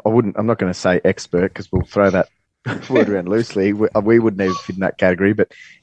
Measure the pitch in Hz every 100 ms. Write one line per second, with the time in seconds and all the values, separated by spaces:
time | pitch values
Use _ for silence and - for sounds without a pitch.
0 | - 113 104 104 110 110 95 90 95 90
1 | - - - 87 95 - 98 95 90 104
2 | 98 95 85 _ _ _ - - - 127
3 | 104 98 90 107 113 101 98 104 107 110
4 | 101 117 113 95 95 90 - 92 92 -
5 | 95 90 98 107 95 - - -